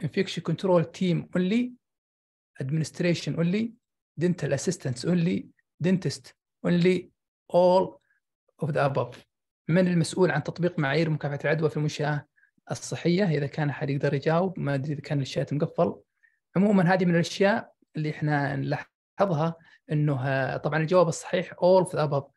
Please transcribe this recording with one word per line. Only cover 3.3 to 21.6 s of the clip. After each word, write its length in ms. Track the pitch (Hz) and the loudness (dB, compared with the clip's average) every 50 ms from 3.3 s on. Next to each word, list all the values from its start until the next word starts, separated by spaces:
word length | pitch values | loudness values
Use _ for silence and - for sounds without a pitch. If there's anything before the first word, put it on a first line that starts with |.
| - - | -4 -2
only، 320 | 170 170 185 214 226 233 - _ _ _ _ _ _ _ - - | 0 0 0 0 -2 -4 -6 _ _ _ _ _ _ _ -8 -2
dental 360 | 160 180 170 - 147 139 139 131 | 0 0 0 -2 -2 -2 -2 -2
assistants 480 | - - - - - 135 123 - - | -2 -4 -4 -4 -4 -6 -6 -4 -2
only، 380 | 165 180 175 165 180 196 - - - _ _ _ _ _ - 147 180 | 0 0 2 2 0 0 -2 -6 -8 _ _ _ _ _ -4 0 0
dentist 460 | 190 185 - 147 - - - - _ _ _ _ _ _ - 175 | 0 0 0 -4 -6 -8 -14 -20 _ _ _ _ _ _ -2 0
only، 420 | 175 175 170 185 185 180 - - _ _ _ _ _ _ _ _ - | 2 4 4 4 2 2 -2 -8 _ _ _ _ _ _ _ _ 2
all 440 | 175 180 180 180 190 180 180 - _ _ _ _ _ _ _ _ _ _ _ _ - - | 4 6 6 6 4 2 0 -6 _ _ _ _ _ _ _ _ _ _ _ _ -6 -4
of 40 | 135 | -2
the 200 | 143 139 143 139 | 0 0 0 0
above. 280 | 135 135 123 - - - - _ _ _ _ _ _ _ - - | 0 -2 -4 -4 -8 -18 -20 _ _ _ _ _ _ _ -4 0
من 200 | 160 185 185 180 | 2 2 4 4
المسؤول 440 | 180 170 156 - - 190 185 165 | 2 2 0 0 2 2 2 2
عن 120 | 135 151 - | 2 0 -4
تطبيق 360 | - 165 - 165 175 - - | -4 -6 -2 -2 -2 -2 0
معايير 300 | 147 135 139 160 170 160 | -2 0 2 0 0 0
مكافحة 300 | 156 143 - 143 143 135 - | 0 -2 -2 -6 -6 -4 -2
العدوى 260 | 143 160 160 160 147 | -2 0 0 0 -2
في 80 | - 156 | -2 0
المنشأة 500 | 151 147 - - 147 147 151 147 - _ _ _ _ _ _ _ _ - | -4 -4 -4 -4 -4 -2 -4 -4 -6 _ _ _ _ _ _ _ _ -10
الصحية؟ 520 | 147 - - - 135 - - 170 175 185 208 | -10 -10 -8 -10 -10 -2 0 0 2 2 2
إذا 240 | 175 151 143 147 135 | 2 0 0 -2 -4
كان 220 | - 160 151 143 | -4 -2 -2 -2
أحد 200 | 131 - 147 139 | -2 -4 -4 -4
يقدر 240 | 139 143 151 143 147 | -4 -2 -2 -2 -2
يجاوب، 460 | 143 - 160 160 170 190 190 180 - | 0 0 0 2 2 0 0 -4 -4
ما 140 | 143 143 143 | -4 -2 -2
أدري 200 | 139 131 156 147 | -2 -2 -4 -6
إذا 80 | 151 | -6
كان 200 | - - 151 143 | -6 -4 -4 -4
الشات 320 | 131 - - 147 139 - 135 | -4 -4 -4 -6 -4 -2 -2
مقفل. 420 | 147 165 160 - - 175 196 - - _ _ _ _ _ _ _ _ _ _ - | -2 -2 -2 0 0 0 0 0 -8 _ _ _ _ _ _ _ _ _ _ 0
عمومًا 380 | 170 196 208 208 190 175 170 190 | 2 2 4 4 4 4 4 4
هذه 120 | 185 190 | 4 4
من 100 | 175 170 | 4 4
الأشياء 580 | 170 - - - - 196 196 220 233 - - _ _ _ _ - | 2 2 0 0 2 2 2 2 0 -2 -8 _ _ _ _ -8
اللي 140 | 160 151 151 | -6 -6 -6
إحنا 460 | 147 - 151 147 151 143 143 139 143 | -4 -2 -2 0 0 0 0 -2 -4
نلاحظها، 1000 | 139 131 117 - - - _ _ _ _ _ _ - 202 196 165 143 160 165 165 - _ _ _ _ _ - | -4 -4 -4 -4 -6 -6 _ _ _ _ _ _ 0 0 2 2 0 0 -2 -4 -6 _ _ _ _ _ -4
إنه، 360 | 156 151 147 151 143 127 127 139 | -2 0 2 2 0 0 0 -2
آه، 300 | 135 135 131 - - - | 0 0 0 -2 -4 -4
طبعًا 220 | - 143 143 156 | -4 -2 -2 -2
الجواب 280 | 160 156 180 180 170 165 | 0 2 4 4 4 4
الصحيح 460 | - - - - - 185 170 - - | 2 -6 -6 -4 -4 -4 -4 -4 -6
all 320 | - | 0